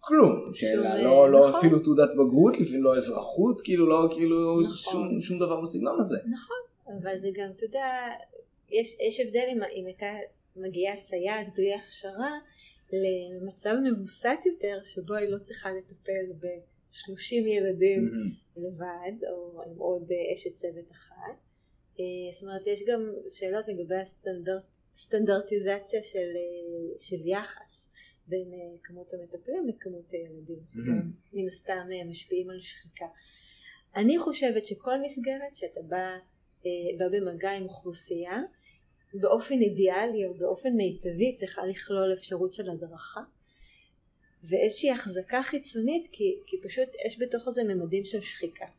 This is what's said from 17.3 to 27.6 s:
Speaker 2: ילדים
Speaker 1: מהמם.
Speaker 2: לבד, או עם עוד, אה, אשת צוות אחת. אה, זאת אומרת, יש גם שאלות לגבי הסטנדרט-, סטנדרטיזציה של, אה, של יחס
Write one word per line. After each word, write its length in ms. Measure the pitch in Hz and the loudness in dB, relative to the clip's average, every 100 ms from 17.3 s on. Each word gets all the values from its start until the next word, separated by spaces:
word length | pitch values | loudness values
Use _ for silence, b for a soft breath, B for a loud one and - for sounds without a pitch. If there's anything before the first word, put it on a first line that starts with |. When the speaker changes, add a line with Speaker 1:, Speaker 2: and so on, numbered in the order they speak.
| 240 220 | 0 2
Speaker 2:
ילדים 540 | 208 190 185 190 196 226 | 2 2 4 4 4 2
Speaker 1:
מהמם. 200 | 226 208 170 _ - 175 | 0 -4 -6 _ -12 -10
Speaker 2:
לבד, 580 | 175 180 175 180 220 - | -8 -10 -8 -10 -8 -8
או 320 | 180 175 170 | -8 -12 -14
עם 160 | 170 165 | -16 -6
עוד, 340 | 180 180 170 | -2 -2 -2
אה, 220 | 175 170 | -2 -2
אשת 200 | 165 180 | -4 -6
צוות 360 | 170 175 165 170 | -8 -10 -10 -18
אחת. 440 | - - 180 190 254 _ _ _ _ _ _ | -20 -20 -18 -16 -16 _ _ _ _ _ _
אה, 40 | 180 180 180 | -6 -6 -10
זאת 100 | 175 | -12
אומרת, 240 | 196 196 196 | -10 -6 -2
יש 160 | 202 208 | -2 0
גם 140 | 240 220 202 - | 0 -2 -8 -10
שאלות 400 | - 190 202 214 | -8 -4 -4 -4
לגבי 280 | 190 170 185 | -6 -4 -4
הסטנדרט-, 680 | 190 - - 185 170 190 190 _ _ - | -4 -10 -8 -6 -4 -6 -6 _ _ -20
סטנדרטיזציה 1040 | - 220 208 196 202 208 190 202 196 220 | -4 0 4 2 2 -2 0 -4 -4 -6
של, 160 | 214 196 175 175 | -4 -4 -4 -4
אה, 60 | 175 175 170 170 165 - | -6 -8 -10 -8 -8 -10
של 300 | - 180 160 | -10 -8 -4
יחס 640 | 196 214 - | -4 -4 -16